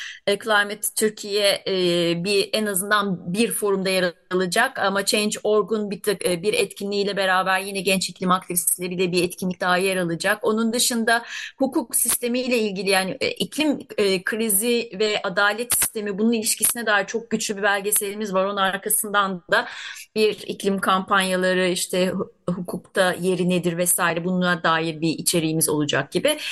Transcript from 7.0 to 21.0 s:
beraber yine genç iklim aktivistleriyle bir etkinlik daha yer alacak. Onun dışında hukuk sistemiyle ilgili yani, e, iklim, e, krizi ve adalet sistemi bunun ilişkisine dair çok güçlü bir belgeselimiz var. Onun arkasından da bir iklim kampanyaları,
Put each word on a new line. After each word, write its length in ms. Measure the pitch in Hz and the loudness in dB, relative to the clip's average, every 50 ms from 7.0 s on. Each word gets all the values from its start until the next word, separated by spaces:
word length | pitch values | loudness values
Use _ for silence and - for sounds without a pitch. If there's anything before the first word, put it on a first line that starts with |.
| 196 202 190 | -2 -2 -2
beraber 440 | 196 190 190 185 190 180 190 190 190 | 0 0 2 2 2 2 2 0 0
yine 200 | 196 202 196 196 | -2 -4 -6 -2
genç 280 | 180 190 190 185 - - | 0 0 0 0 0 -4
iklim 220 | - - 185 180 | -6 -2 0 0
aktivistleriyle 840 | 180 185 - - 175 175 - - - - 185 180 180 175 190 175 | 0 0 0 -4 -6 -4 -2 -2 -2 -2 -4 -4 -2 -2 0 0
bir 120 | 180 180 175 | 2 2 0
etkinlik 360 | 180 - - 190 185 180 - | 0 -2 -4 -4 -4 -4 -2
daha 160 | 190 180 180 | 0 0 2
yer 200 | 180 190 190 185 | 2 2 0 0
alacak. 420 | 185 175 165 170 160 - 196 214 - | 0 0 -2 -2 -2 0 -2 -2 0
Onun 300 | - 214 214 220 226 226 | 0 0 0 2 0 0
dışında 500 | 226 247 - - 247 226 220 240 226 233 233 - - - - - - - | 0 0 0 0 0 0 2 2 2 0 0 -4 -10 -12 -12 -10 -4 -2
hukuk 380 | 269 269 - 320 233 - - | -2 0 0 -2 -2 -2 -2
sistemiyle 640 | - - 233 - - 240 240 240 254 247 240 254 233 | -2 0 0 0 -2 -2 -2 -2 -2 0 0 0 0
ilgili 320 | 220 208 185 196 185 196 | 0 0 -2 -2 0 2
yani, 260 | 190 185 190 185 - - | 2 2 0 -2 -2 -2
e, 100 | - - | -2 -2
iklim, 480 | - - 196 - - 285 302 294 254 - - - - - | -2 -4 -6 -4 -2 0 0 0 0 -2 -6 -4 -2 0
e, 240 | 202 196 190 180 | 2 2 0 0
krizi 680 | - - 233 214 226 220 196 196 226 240 240 233 - - - 190 | -2 -2 -2 -2 0 0 0 0 2 2 0 0 -2 -4 -4 -2
ve 220 | 214 208 208 - - | 0 0 0 -2 -2
adalet 500 | 196 175 202 202 208 208 220 240 240 - | -2 0 2 2 2 2 0 -2 -2 0
sistemi 440 | - - - - 220 208 208 196 190 | 0 0 -2 -2 -4 -4 -4 -2 2
bunun 140 | 220 233 | 2 2
ilişkisine 540 | 233 220 214 - - - 208 - - 240 220 | 2 2 0 -2 0 0 0 0 0 -2 0
dair 200 | 220 208 196 196 | 2 2 2 2
çok 240 | - - 220 226 - | 0 -4 -6 -4 -4
güçlü 260 | 220 214 - - 202 | -4 -2 -2 -4 -2
bir 60 | 196 | 0
belgeselimiz 720 | 208 202 202 202 196 208 208 - 214 196 208 208 220 196 185 | 0 2 2 0 0 0 -2 -2 -2 -4 -4 -6 -4 -2 0
var. 100 | 190 190 | 0 0
Onun 120 | 202 202 | 0 0
arkasından 840 | 196 190 190 185 196 - 208 - - - 208 202 208 196 190 190 175 - - | 0 0 0 0 -2 -2 -2 -2 -2 -2 0 2 2 2 2 -2 -6 -2 0
da 160 | 196 233 240 - - - - - - - - - - | 0 0 0 -2 -6 -12 -14 -14 -14 -16 -14 -4 0
bir 280 | 220 214 208 - - - | 2 2 2 2 -2 -6
iklim 320 | - 196 - 202 196 196 190 | -10 -8 -4 -2 0 0 2
kampanyaları, 920 | - - 190 190 | 2 2 2 2